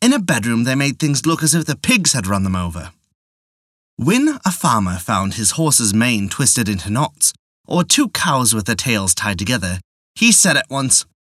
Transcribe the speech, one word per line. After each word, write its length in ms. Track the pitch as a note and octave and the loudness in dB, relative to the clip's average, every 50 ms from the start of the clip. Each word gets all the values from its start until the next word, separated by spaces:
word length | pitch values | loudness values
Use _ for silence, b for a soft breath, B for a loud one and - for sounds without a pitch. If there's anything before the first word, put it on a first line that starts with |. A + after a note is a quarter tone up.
In 120 | G#3+ B3 C#4 | 2 2 2
a 40 | C4+ | 2
bedroom, 460 | F#3 E3+ - A#2 G2+ A#2+ A#2 A#2 A#2+ | 2 0 0 0 0 0 0 0 2
they 100 | C3 C3 | 0 0
made 240 | C3+ C#3 C#3+ C3+ - | 0 0 0 0 0
things 300 | D#3 D3 C#3+ B2 A#2 D#3 | 0 0 0 0 0 0
look 160 | E3 D3+ D#3 | 0 2 2
as 100 | D3+ C3 | 2 2
if 120 | E3 D3+ | 2 0
the 120 | D#3 C#3+ - | -2 -4 -4
pigs 360 | - - B3+ A3+ E3+ - - | 0 0 2 2 2 0 0
had 120 | C3 F#2+ | 0 0
run 180 | F#2+ G2+ G2 F#2+ | 0 0 0 0
them 120 | F#2+ F#2 | 0 0
over. 360 | F#2 F2+ F2 E2 F2 D2+ - - _ _ _ _ _ _ _ _ _ _ _ _ _ _ _ _ _ _ _ _ | -2 -4 -6 -8 -10 -14 -14 -18 _ _ _ _ _ _ _ _ _ _ _ _ _ _ _ _ _ _ _ _
When 440 | - A2+ C#3+ G#3 B3 C#4+ D#4 D4 C4 - | -4 0 2 2 2 2 0 0 -2 -4
a 80 | G3 | -4
farmer 460 | F3 - - D#3 A#2+ A2 G2 F2+ F2+ F2+ | -4 0 0 2 2 2 2 0 -4 -4
found 380 | - - A2 F#2+ G2 G2 - | -4 -4 -2 -2 -2 -4 -4
his 160 | A2 G#2+ G2 | -2 -2 -2
horse's 420 | - - D#3+ D#3 - - A#2+ G#2 G2 | 0 0 0 0 2 0 0 2 2
mane 340 | A2 A#2 B2 A#2+ G#2 G2 F#2+ | 2 2 2 2 0 -2 -4
twisted 400 | - - C#3 B2 - B2+ A#2 G2 | -2 0 0 0 2 2 0 -2
into 220 | G#2 F#2 - G2+ | -2 -4 -4 -4
knots, 420 | G#2 B2+ D3+ - - _ - - - - _ _ _ _ _ - | -2 -2 -2 -2 -2 _ -2 -2 -2 -4 _ _ _ _ _ -4
or 160 | - F3 F3 | -2 0 2
two 260 | - - - D4 G#3 | 2 2 2 0 0
cows 420 | - - - F3 C#3+ C3 B2 A2 | -2 -4 -2 0 0 0 0 0
with 140 | A2+ A2 G2 | 0 -2 -2
their 100 | A#2 A#2 | -2 -4
tails 380 | - - B2+ A#2 G#2 G2 F#2+ - | -4 -2 -2 -2 -2 0 -2 -2
tied 240 | - - G#2 G2 E2+ | -2 -2 -4 -4 -4
together, 420 | G2+ F#2 B2+ A#2 F2+ F2+ F2+ F#2 - _ _ _ _ _ _ | -2 -2 -2 -2 -2 -4 -6 -8 -10 _ _ _ _ _ _
he 160 | - A3 A#3+ | 2 2 4
said 260 | G#3+ - - F#3 D3 C#3 | 4 4 4 4 2 0
at 100 | - - | -2 -2
once, 380 | C3+ C3+ C3+ B2+ - - - - _ _ _ _ | -4 -4 -2 0 0 0 0 -4 _ _ _ _